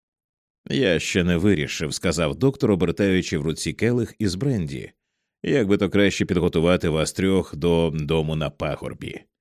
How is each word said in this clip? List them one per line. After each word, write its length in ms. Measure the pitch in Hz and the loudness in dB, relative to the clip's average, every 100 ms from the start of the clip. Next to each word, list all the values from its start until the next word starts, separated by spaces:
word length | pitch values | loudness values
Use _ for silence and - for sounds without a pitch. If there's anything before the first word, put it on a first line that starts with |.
| _ _ _ _ _ _ - | _ _ _ _ _ _ -4
«Я 300 | 139 110 80 | 0 2 2
ще 240 | - 98 | 0 0
не 140 | 87 85 | 2 2
вирішив», — 560 | 101 87 69 - 76 | 4 2 0 -6 -6
сказав 420 | - 92 80 78 71 | -4 -2 0 -2 0
доктор, 360 | 135 135 120 | 0 2 2
обертаючи 680 | 95 85 82 98 92 - 82 | 2 2 0 2 2 0 -2
в 40 | |
руці 320 | 76 76 85 | -4 -4 -6
келих 420 | 69 110 123 107 - | -2 0 0 -4 -4
із 160 | 104 90 | -4 -2
бренді. 560 | 139 117 78 65 - _ _ _ _ _ | -2 -2 -4 -8 -14 _ _ _ _ _
«Як 240 | 87 139 98 | -2 0 2
би 100 | 101 | 2
то 120 | 98 | 2
краще 360 | 101 101 - 92 | 4 2 2 0
підготувати 640 | 90 85 80 82 90 87 | 2 2 2 2 2 2
вас 240 | 78 76 | 0 -2
трьох 420 | - 95 95 85 78 | 0 0 0 -2 -2
до 380 | 85 85 82 78 | 2 2 2 -2
дому 400 | 73 80 78 78 | -2 0 0 -2
на 140 | 71 | -6
пагорбі. 720 | - 78 64 71 - - - _ _ | -6 -6 -6 -10 -12 -12 -14 _ _